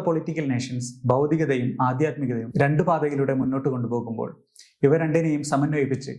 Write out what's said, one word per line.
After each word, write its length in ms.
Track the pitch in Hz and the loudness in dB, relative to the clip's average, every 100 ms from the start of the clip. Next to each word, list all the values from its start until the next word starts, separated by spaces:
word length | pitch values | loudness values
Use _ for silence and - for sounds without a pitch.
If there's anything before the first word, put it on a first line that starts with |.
| 180 | 2
പൊളിറ്റിക്കൽ 400 | 160 160 165 143 | 0 -2 -4 -2
നേഷൻസ് 380 | 123 - 123 123 - 123 | -2 -2 -6 -8 -4 2
ഭൗതികതയും 600 | 127 147 160 151 135 127 123 127 | 2 4 2 2 0 0 0 0
ആധ്യാത്മികതയും 600 | 127 151 147 131 120 113 - | 2 0 0 -4 -4 -2 0
രണ്ട് 200 | 143 151 175 | 2 2 2
പാതയിലൂടെ 460 | 160 151 139 135 131 | 2 0 0 0 0
മുന്നോട്ട് 280 | 127 131 135 | 0 0 -2
കൊണ്ടുപോകുമ്പോൾ 560 | 127 117 120 117 113 - - _ - - _ 139 | -2 -2 -4 -4 -6 -8 -10 _ -20 -20 _ 2
ഇവ 100 | 160 | 4
രണ്ടിനെയും 400 | 160 160 165 147 143 | 2 2 2 0 0
സമന്വയിപ്പിച്ച് 640 | 139 147 151 135 131 131 | 0 2 0 0 -2 -6